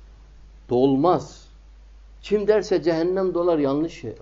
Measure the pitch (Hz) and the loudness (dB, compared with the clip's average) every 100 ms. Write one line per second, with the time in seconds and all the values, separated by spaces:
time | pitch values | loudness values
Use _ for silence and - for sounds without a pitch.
0 | - - - - - - - 120 139 135 | -20 -20 -20 -20 -20 -20 -4 2 2 4
1 | 170 160 - - - - - - - - | 2 0 -2 -16 -20 -20 -20 -20 -20 -20
2 | - - - 208 202 214 185 180 151 165 | -20 -20 -4 0 2 0 2 0 0 0
3 | 170 190 190 170 175 160 139 143 165 - | 0 0 -2 0 0 2 0 0 -4 -6
4 | 156 - | -14 -14